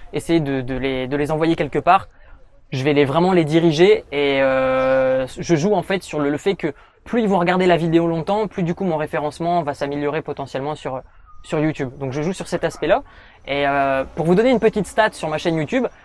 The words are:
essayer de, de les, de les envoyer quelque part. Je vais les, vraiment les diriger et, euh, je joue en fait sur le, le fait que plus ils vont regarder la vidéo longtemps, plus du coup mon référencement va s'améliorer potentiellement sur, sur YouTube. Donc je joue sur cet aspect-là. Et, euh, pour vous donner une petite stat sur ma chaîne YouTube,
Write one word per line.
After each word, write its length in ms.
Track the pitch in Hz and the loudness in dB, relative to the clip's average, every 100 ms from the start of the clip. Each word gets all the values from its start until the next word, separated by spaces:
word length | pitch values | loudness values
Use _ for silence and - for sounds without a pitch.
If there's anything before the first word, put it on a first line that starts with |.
| - | -10
essayer 260 | 151 - 165 | -6 0 0
de, 220 | 139 135 | 0 -2
de 160 | 127 127 | -4 -4
les, 320 | 135 131 127 | -4 -4 -2
de 80 | 143 | -2
les 160 | 147 | -2
envoyer 240 | 156 160 165 | 0 0 0
quelque 240 | 151 151 | -2 0
part. 260 | 170 185 - - - - - - - | 2 2 0 -20 -20 -20 -20 -20 -10
Je 100 | 131 | -2
vais 120 | 135 | 2
les, 100 | 143 | 4
vraiment 280 | 139 151 180 | 4 4 2
les 120 | 180 | 4
diriger 600 | 151 165 170 151 190 214 - | 4 4 4 6 6 4 0
et, 320 | 143 143 135 | -2 0 2
euh, 840 | 135 131 131 131 131 131 131 131 131 - | 2 2 2 0 2 2 2 0 -2 -6
je 160 | 151 | 0
joue 200 | 165 185 | 2 2
en 80 | 196 | 0
fait 200 | - 196 | 0 -4
sur 160 | - 151 | -4 -4
le, 120 | 143 | -2
le 60 | 156 | -2
fait 200 | 196 180 | -2 -2
que 180 | 160 - - _ | -4 -8 -16 _
plus 180 | - 240 | -4 0
ils 60 | 214 | 2
vont 100 | 190 | 2
regarder 280 | 175 185 185 | 2 2 4
la 100 | 170 | 2
vidéo 320 | 170 165 170 | 4 2 2
longtemps, 400 | 165 156 202 208 | -2 -2 -2 -2
plus 160 | - | -4
du 100 | 170 | -4
coup 80 | 175 | -2
mon 140 | 190 156 | -2 -2
référencement 680 | 151 160 147 - 170 175 | -2 -4 -4 -4 -2 -2
va 100 | 143 | -2
s'améliorer 480 | 139 143 143 147 151 | -4 -4 -2 -2 -4
potentiellement 540 | 151 143 135 131 139 | -6 -8 -8 -6 -6
sur, 260 | 151 135 131 - - - - | -6 -8 -8 -12 -20 -20 -20
sur 160 | - 156 | -6 -2
YouTube. 300 | 156 - 131 139 | 0 -2 -6 -6
Donc 100 | 135 | -8
je 100 | 135 | -4
joue 100 | 151 | -4
sur 160 | 190 175 | -6 -6
cet 160 | 170 | -4
aspect-là. 400 | 165 - 151 233 - - - - - | -4 -2 0 0 -2 -18 -20 -16 -6
Et, 220 | 139 143 | -2 0
euh, 340 | 139 139 135 131 - | 0 0 0 -4 -2
pour 100 | 160 | 2
vous 80 | |
donner 160 | 180 247 | 2 4
une 80 | 240 | 2
petite 300 | 220 214 180 | 2 0 -2
stat 220 | - 214 | 0 0
sur 160 | - 160 | -2 -6
ma 100 | 156 | -4
chaîne 160 | 175 160 | -2 -2
YouTube, 300 | 147 262 233 - | 0 -2 -2 -6